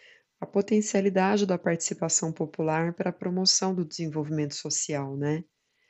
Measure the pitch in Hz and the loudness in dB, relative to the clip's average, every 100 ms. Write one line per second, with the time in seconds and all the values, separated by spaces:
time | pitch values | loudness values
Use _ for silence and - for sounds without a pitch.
0 | - - _ - - 196 202 214 208 202 | -20 -20 _ -14 -4 -2 2 2 2 2
1 | 196 190 190 208 196 185 180 170 - - | 2 4 4 4 2 2 0 0 -2 -4
2 | 165 - 165 160 151 - 156 156 165 170 | 0 2 0 -2 -6 -2 0 2 0 -2
3 | 185 175 185 180 190 - 190 185 156 - | -4 -4 -2 0 2 2 2 0 -4 -4
4 | 160 156 147 156 147 - 156 - - 147 | -6 -4 -2 -2 -2 -4 -6 -4 -2 -4
5 | 139 139 147 156 - _ _ _ _ | -4 -2 -2 -2 -4 _ _ _ _